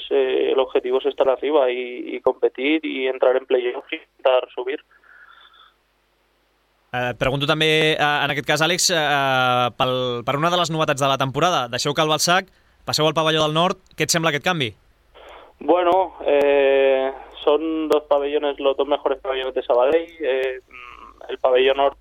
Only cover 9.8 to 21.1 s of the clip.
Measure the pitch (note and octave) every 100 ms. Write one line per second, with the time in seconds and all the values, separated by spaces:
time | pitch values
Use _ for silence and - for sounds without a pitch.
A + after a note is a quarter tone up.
9.8 | C3 B2+ B2+ A#2+ A2+ C#3 E3 F3+ E3 D#3+
10.8 | D3+ C#3 C3+ C3+ C3+ B2+ E3+ E3 B2 A#2+
11.8 | D#3 D3 D#3 D3+ - F3+ F#3+ _ _ _
12.8 | - B2+ D#3 D#3+ D#3 D#3+ D#3 D#3 F3+ G3
13.8 | _ - C3+ E3+ D#3+ C#3+ F3+ F3 A#2+ -
14.8 | _ _ _ - - - - _ D3 F3
15.8 | F3 F3+ F3+ - C#3+ C#3+ C#3+ C#3+ C#3 C#3
16.8 | C3+ C3+ C3+ C3+ - - - D3+ D#3+ D#3+
17.8 | D#3 D3 - C#3+ C#3+ D3 C#3+ C#3 C#3 C3+
18.8 | C#3 C#3+ C#3+ C3+ C3 C3 C3 C3 - A#2+
19.8 | B2+ D#3+ - - C#3+ C3 C3+ C3 - B2+
20.8 | B2 A#2+ A#2